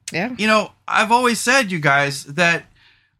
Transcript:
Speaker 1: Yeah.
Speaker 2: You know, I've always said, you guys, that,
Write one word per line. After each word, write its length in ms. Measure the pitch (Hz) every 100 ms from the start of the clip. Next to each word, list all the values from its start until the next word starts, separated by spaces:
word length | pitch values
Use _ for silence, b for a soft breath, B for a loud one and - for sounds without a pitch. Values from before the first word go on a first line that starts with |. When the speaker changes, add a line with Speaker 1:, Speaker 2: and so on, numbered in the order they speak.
| -
Speaker 1:
Yeah. 220 | 156 220 247
Speaker 2:
You 80 | 214
know, 280 | 220 190 _ -
I've 240 | - 214
always 280 | 233 247 226
said, 320 | 233 269 214
you 80 | 180
guys, 460 | 147 139 143 139 -
that, 400 | 143 170 165 - _ b b b